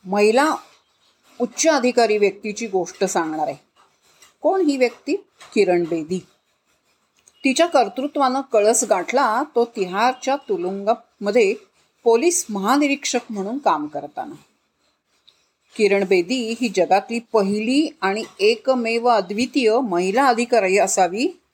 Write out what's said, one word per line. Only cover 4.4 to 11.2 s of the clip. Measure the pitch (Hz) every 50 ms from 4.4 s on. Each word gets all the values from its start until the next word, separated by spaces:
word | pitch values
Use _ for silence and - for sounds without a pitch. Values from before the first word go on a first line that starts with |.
कोण | - 294 381 381
ही | 370 294 277
व्यक्ती? | 262 254 233 240 - _ - 320 403 - _ _ _ - - -
किरण | - 202 180 180 175 175
बेदी. | 160 170 165 156 156 180 185 - _ _ _ _ _ _ _ _ _ _ _ _ _ _ _ _ _ _ _ _ _ _ _ -
तिच्या | 269 254 - 330
कर्तृत्वानं | 339 - 277 240 202 202 - 262 294 - 294 277 254 254 269
कळस | 269 _ - 214 208 214 233 - -
गाठला | 196 214 185 175 - - 254 277 226 214 233 294 294 _
तो | 233 240
तिहारच्या | 233 _ 226 190 180 175 196 226 254 254 254 - 269 269
तुरुंगामध्ये | 285 - - 208 175 175 180 196 196 202 202 233 240 _ _ _ _